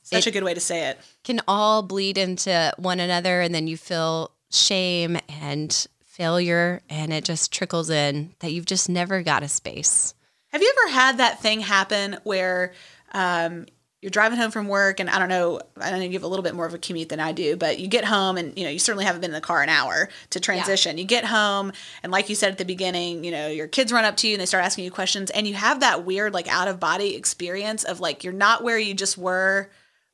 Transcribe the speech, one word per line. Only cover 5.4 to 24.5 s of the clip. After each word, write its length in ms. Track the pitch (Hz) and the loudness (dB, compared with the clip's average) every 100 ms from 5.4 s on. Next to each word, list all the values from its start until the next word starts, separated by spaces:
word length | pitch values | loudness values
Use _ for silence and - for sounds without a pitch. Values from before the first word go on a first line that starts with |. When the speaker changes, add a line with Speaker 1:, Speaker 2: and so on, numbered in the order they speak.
Speaker 2:
and 460 | 147 147 151 - - _ _ | -6 -4 -2 -2 -4 _ _
failure, 760 | - 165 175 175 170 175 175 - | -4 0 2 2 2 2 0 -6
and 200 | 151 156 | -6 -2
it 120 | 156 | -2
just 280 | - 160 - | -2 -2 -2
trickles 380 | - 185 170 156 | -2 -2 -2 0
in 460 | 156 147 147 165 - | 2 2 0 -6 -8
that 100 | 170 | -6
you've 140 | 170 170 | -4 -2
just 200 | 185 - | -2 0
never 340 | 175 175 190 | 0 0 -2
got 180 | 160 139 | 2 0
a 60 | 143 | 0
space. 640 | - - - 156 - - - _ _ _ | -4 -6 -2 0 2 0 -6 _ _ _
Speaker 1:
Have 100 | 294 | 2
you 100 | 427 539 415 | 4 4 4
ever 80 | |
had 240 | 262 254 254 | 6 4 6
that 240 | 240 - | 2 2
thing 200 | 220 220 | 0 0
happen 560 | 196 196 190 208 202 196 | 2 2 4 0 -2 -6
where, 500 | 214 190 185 180 180 - - - _ | -2 0 0 0 -2 -6 -20 -20 _
um, 520 | 196 180 175 170 170 - _ _ _ | -2 0 2 -2 -4 -14 _ _ _
you're 80 | 196 | -4
driving 280 | 202 220 240 | 4 4 4
home 100 | 226 | -2
from 180 | 214 202 | -2 0
work, 320 | 196 196 190 | 2 2 2
and 80 | 180 | 0
I 100 | 190 | 0
don't 80 | 185 | 2
know, 320 | 185 175 156 - - | 2 2 0 -8 -8
I 140 | 175 | -4
know 60 | 185 | -4
you 140 | 180 | -4
have 100 | 180 | -4
a 40 | 175 | -4
little 160 | 190 | -4
bit 120 | 175 175 | -4 -4
more 100 | 165 | -6
of 80 | |
a 40 | 170 | -6
commute 320 | - 170 160 | -8 -6 -6
than 100 | 156 | -4
I 140 | 160 | -4
do, 240 | 156 156 175 | -2 -2 0
but 220 | 160 - | 0 -2
you 80 | 185 | 0
get 160 | 220 202 | 0 2
home 320 | 202 190 185 | 0 0 -2
and, 200 | 160 190 | -6 -6
you 60 | |
know, 60 | 165 | -6
you 100 | 165 | -2
certainly 240 | - 202 | 0 0
haven't 160 | 196 175 | 0 -2
been 120 | 180 | -4
in 40 | 156 | -6
the 60 | |
car 200 | - 165 | -2 0
an 60 | 147 | 4
hour 400 | 151 127 113 208 - - | 4 2 0 -2 -6 -8
to 100 | 185 | -6
Speaker 2:
Yeah. 20 | |
Speaker 1:
transition. 540 | 196 185 175 190 170 156 | -2 0 0 2 0 -2
You 60 | |
get 220 | 190 240 226 | 0 0 2
home, 480 | 220 208 196 196 - - - | 2 2 2 -2 -8 -16 -12
and 80 | 175 | 0
like 200 | 190 214 | 0 0
you 60 | 208 | 0
said 140 | 202 | 0
at 80 | 190 | 0
the 60 | 185 | -6
beginning, 600 | 185 185 180 175 170 170 | -2 -2 -2 -4 -6 -6
you 60 | |
know, 180 | 160 151 | -6 -4
your 180 | 151 156 | -6 -4
kids 240 | - 240 | 0 2
run 140 | 240 214 | 4 2
up 100 | 208 | 2
to 100 | 220 | 0
you 60 | 208 | 0
and 60 | |
they 40 | |
start 180 | 180 | 0